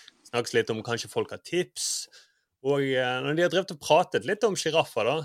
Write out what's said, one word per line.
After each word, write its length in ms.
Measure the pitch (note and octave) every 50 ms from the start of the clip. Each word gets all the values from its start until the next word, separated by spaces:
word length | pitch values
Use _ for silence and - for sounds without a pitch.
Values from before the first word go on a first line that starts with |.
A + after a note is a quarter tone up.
| - - _ _ _ -
snakkes 240 | - A#2+ A#2+ - -
litt 160 | A#2+ A2 -
om 100 | A#2 A2 G#2
kanskje 280 | - A#2 A2+ - A2+
folk 200 | - A#2+ G#2+ -
har 80 | - -
tips. 680 | - - - F3 F3+ - - - - - - - - - - - - _ _ _ _ _ _ _ -
Og, 160 | C3 C#3+ C#3 C#3
eh, 380 | C3+ C3+ B2+ C3 B2 B2 B2+ C3+
når 140 | C#3 D3+
de 60 | D#3+ F3
har 60 | F3
drevet 200 | C#3+ F3+ F#3+ - F3+
og 80 | -
pratet 440 | - - D3+ D#3+ F3+ - - A#2 F#2+
litt 160 | C3 G3+ G#3+ -
om 100 | A3+ F#3+
giraffer 500 | - - E3 D3+ E3 - - - A#2+ G#2
da, 180 | A2+ C3+ D#3+ D3+